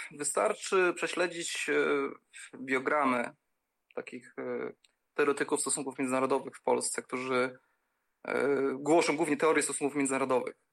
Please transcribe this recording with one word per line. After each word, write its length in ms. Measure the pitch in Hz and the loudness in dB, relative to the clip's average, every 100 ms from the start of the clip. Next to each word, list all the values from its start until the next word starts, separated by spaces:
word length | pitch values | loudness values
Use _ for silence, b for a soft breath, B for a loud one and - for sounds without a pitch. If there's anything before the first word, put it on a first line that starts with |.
| B | B
wystarczy 800 | 147 147 - 208 208 - 196 180 170 | -8 -4 0 0 0 0 2 4 2
prześledzić, 720 | 165 - 180 170 165 - - | -2 0 -2 -2 -6 -4 0
e, 880 | 147 151 143 139 - _ - - 127 | 2 4 2 -2 -6 _ -20 -18 -12
biogramy 760 | 131 131 135 151 135 123 120 - _ _ _ _ _ - | -2 -2 2 2 4 2 -2 -8 _ _ _ _ _ -12
takich, 380 | - 127 127 - | -12 -12 -16 -10
e, 320 | 127 120 123 - _ _ _ | -6 -6 -8 -12 _ _ _
teoretyków 480 | - 143 143 139 147 | -2 0 0 0 -2
stosunków 380 | - 143 135 127 | -2 -4 -4 -4
międzynarodowych 580 | 135 131 131 135 131 - | -2 0 2 0 -2 -6
w 60 | |
Polsce, 380 | - 123 123 - | 0 0 0 -6
którzy, 580 | - 127 131 127 127 127 _ _ _ _ _ _ - | -8 -6 -2 0 0 -4 _ _ _ _ _ _ -4
e, 200 | 127 139 139 135 | 0 2 2 0
głoszą 440 | 131 143 170 160 147 | 0 4 4 4 2
głównie 200 | 165 147 | 0 2
teorię 260 | 156 151 | 4 4
stosunków 320 | 143 139 143 147 | 2 -2 -2 0
międzynarodowych, 600 | 135 135 131 127 - - _ | 0 0 2 0 0 -10 _